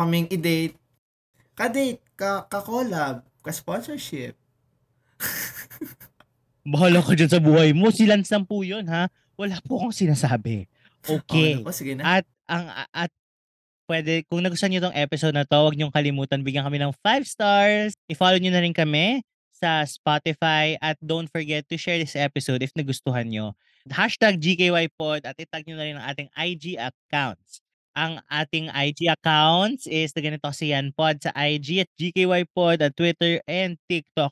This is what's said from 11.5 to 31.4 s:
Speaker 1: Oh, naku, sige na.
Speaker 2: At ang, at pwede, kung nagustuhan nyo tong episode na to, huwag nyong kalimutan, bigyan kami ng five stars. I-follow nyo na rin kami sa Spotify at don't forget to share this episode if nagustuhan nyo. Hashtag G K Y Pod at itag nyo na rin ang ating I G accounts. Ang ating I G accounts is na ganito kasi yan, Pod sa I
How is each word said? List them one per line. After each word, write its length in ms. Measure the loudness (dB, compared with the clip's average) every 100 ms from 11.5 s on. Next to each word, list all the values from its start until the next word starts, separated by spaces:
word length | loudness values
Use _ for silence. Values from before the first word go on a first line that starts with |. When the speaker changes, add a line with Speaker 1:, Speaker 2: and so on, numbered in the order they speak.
| 0
Speaker 1:
Oh, 80 | -6
naku, 40 | -8
sige 160 | -8
na. 320 | -4 0 0
Speaker 2:
At 20 | 0 _ -8
ang, 180 | -8 -8 -12 -12
at 200 | -8 -8 _ _ _ _ _ _ _ -6
pwede, 320 | -4 0 -2 -2
kung 80 | -2
nagustuhan 320 | -2 -2 -2
nyo 160 | -2 -2
tong 80 |
episode 400 | -2 -2 0 0
na 80 | 0
to, 160 | 2 4
huwag 160 | 4
nyong 160 | 2 -2
kalimutan, 560 | 0 0 -2 -2 -4 -2
bigyan 160 | -4
kami 160 | -2 -2
ng 160 | -4 -2
five 240 | 0 0 -2
stars. 720 | -2 2 4 4 2 -2 -6 -8
I-follow 320 | 0 4 4
nyo 160 | 4
na 80 | 2
rin 80 | 2
kami 560 | 0 2 2 2 0 -6 _ _
sa 320 | -4 0 0
Spotify 960 | -2 -4 0 0 0 -2 2 2 2 -2
at 160 | -4 -4
don't 240 | -4 -4 -4
forget 400 | -8 -6 -6 -6
to 80 |
share 240 | -8 -2 -2
this 160 | -2
episode 480 | -2 -2 -2 -2 -2
if 80 | -4 -4
nagustuhan 480 | -6 -4 -4 -2 -2
nyo. 320 | -6 -8 -12 _ _ -8
Hashtag 480 | -2 -2 2 2 2
G 160 | 0
K 160 | 2 2
Y 160 | 2 0
Pod 320 | -4 -6 -4 -8
at 80 |
itag 320 | -14 -12 -12 -12
nyo 80 |
na 100 | -10
rin 140 | -10 -10
ang 80 | -10
ating 240 | -10 -10 -6
I 160 | -6
G 240 | -6 -8 -8
accounts. 880 | -8 -10 _ -2 -2 -6 _ -20 _ _ _ -6
Ang 240 | -6 -6 -6
ating 400 | -6 -4 -4 -4
I 240 | -2 -2
G 160 | 0 0
accounts 800 | 2 4 6 6 4 2 -2 -4
is 240 | -2 -2
na 80 | -4
ganito 240 | -6 -4 -6
kasi 240 | -4 -2
yan, 240 | -2 -2
Pod 240 | 0 0 0
sa 160 | -4
I 240 | -2